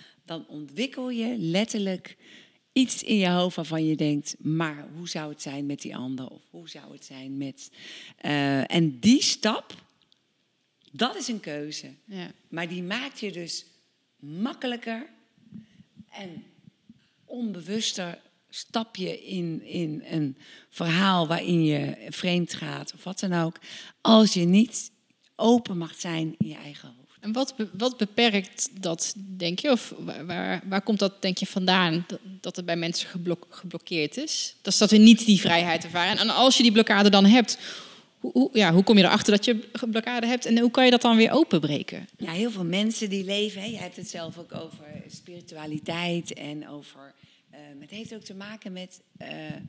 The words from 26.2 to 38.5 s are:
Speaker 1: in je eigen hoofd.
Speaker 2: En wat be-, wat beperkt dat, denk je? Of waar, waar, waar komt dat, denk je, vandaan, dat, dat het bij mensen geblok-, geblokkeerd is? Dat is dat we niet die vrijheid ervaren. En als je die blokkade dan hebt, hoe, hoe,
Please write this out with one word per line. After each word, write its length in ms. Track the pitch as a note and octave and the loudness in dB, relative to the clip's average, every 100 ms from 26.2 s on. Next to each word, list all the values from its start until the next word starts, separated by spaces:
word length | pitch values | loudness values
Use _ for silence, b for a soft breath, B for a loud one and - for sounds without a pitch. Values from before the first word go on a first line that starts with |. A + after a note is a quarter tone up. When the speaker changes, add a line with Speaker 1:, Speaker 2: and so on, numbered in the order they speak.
| D#3+ D#3+ | -6 -4
Speaker 1:
in 100 | D#3 | -6
je 80 | D3+ | -8
eigen 320 | D3 C#3+ C3+ | -16 -20 -20
hoofd. 300 | - _ _ | -20 _ _
Speaker 2:
En 120 | G#3 | -6
wat 240 | A#3 C4+ - | -4 -4 -6
be-, 140 | G#3 | -10
wat 240 | F#3+ B3+ B3+ | -6 -6 -2
beperkt 720 | G3+ - A#3+ G3+ F#3 - - F#3+ | -4 2 2 2 -4 -6 -8 -6
dat, 320 | F#3 E3 - G3+ | -6 -4 -4 -6
denk 420 | G3 F#3 F3 F3+ | -12 -8 -6 -2
je? 120 | D4 | 0
Of 220 | A#3+ - - | 0 0 -8
waar, 260 | D#3+ A2+ E3 | -12 -12 -8
waar, 360 | E3+ F#3 F#3 F#3+ | -6 -4 -6 -4
waar 140 | G3 | -4
komt 180 | - G#3 | 0 0
dat, 220 | G3 - | 0 -2
denk 160 | F#3+ F3+ | -4 -2
je, 80 | F#3+ | -4
vandaan, 580 | G3 F#3 F#3 F3 E3 F3 | -2 2 2 2 0 -4
dat, 120 | F3+ F#3+ F#3+ | -12 -14 -14
dat 140 | F#3 F#3 | -12 -10
het 100 | F3 | -6
bij 100 | E3+ | -4
mensen 320 | E3+ E3 - | -4 -4 -6
geblok-, 380 | F3+ F3 E3 - | -8 -6 -6 -8
geblokkeerd 680 | - F3 E3 - E3+ D3+ - | -18 -14 -14 -6 -4 -4 -4
is? 380 | D4+ - - - | -6 -6 -8 -8
Dat 120 | - | -2
is 60 | - | 2
dat 120 | G#3 | 6
we 60 | G#3+ | 10
niet 280 | A3 A3+ - | 12 12 8
die 140 | F#3+ | 4
vrijheid 440 | F3 E3+ F3 E3 | 4 2 2 -2
ervaren. 340 | E3 F3 F3+ G#3 | -4 -2 0 0
En 120 | A3 | 0
als 280 | D3+ C4 - | 4 6 6
je 60 | |
die 80 | A#3+ | 6
blokkade 380 | G#3+ A3 G3+ G#3 | 4 4 4 6
dan 160 | G3 G3 | 8 10
hebt, 320 | B3 A3 - B B B B B _ | 8 6 -2 B B B B B _
hoe, 120 | - | -4
hoe, 180 | B3 C#4 | 0 2